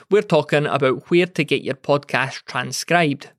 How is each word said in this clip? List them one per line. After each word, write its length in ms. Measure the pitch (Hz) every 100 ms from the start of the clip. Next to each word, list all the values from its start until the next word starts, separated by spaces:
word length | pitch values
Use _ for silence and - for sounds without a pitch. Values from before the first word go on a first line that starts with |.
| -
we're 120 | 202
talking 440 | 208 156 143 151 147
about 440 | - 131 - -
where 140 | 175 180
to 180 | 175
get 200 | 143 131
your 120 | - 135
podcast 680 | - 143 - 123 135 - -
transcribed. 880 | 127 127 123 - 170 156 139 -